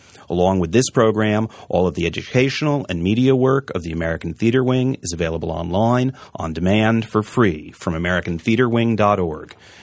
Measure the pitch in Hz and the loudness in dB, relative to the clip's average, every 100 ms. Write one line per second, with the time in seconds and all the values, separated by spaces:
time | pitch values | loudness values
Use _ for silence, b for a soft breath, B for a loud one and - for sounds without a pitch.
0 | B B B 87 90 95 82 113 131 135 | B B B 0 2 2 2 2 2 2
1 | 110 107 107 107 110 B B 87 90 85 | 2 2 0 0 -2 B B 0 0 0
2 | 85 80 - 127 135 - 156 143 - 85 | -4 -4 -2 0 2 0 -2 -2 -4 -2
3 | 90 110 131 131 131 135 135 90 82 80 | 0 2 4 4 2 0 -2 -6 -6 -4
4 | 82 82 - - 113 131 127 127 127 - | -4 -4 -6 -2 2 2 2 2 0 -2
5 | - 85 82 82 82 80 85 92 113 123 | -6 -4 -4 -4 -4 -6 -2 0 2 2
6 | 127 - B - 87 80 92 107 110 113 | 0 -6 B -10 -8 -2 2 2 4 0
7 | 107 107 104 - 107 76 - - 87 82 | 0 -2 0 2 2 0 -10 -8 -6 -2
8 | 87 90 90 85 - 113 123 117 117 107 | -2 -2 -2 -4 0 2 2 2 2 2
9 | 104 101 85 76 - - B B | 2 2 -2 -6 -12 -20 B B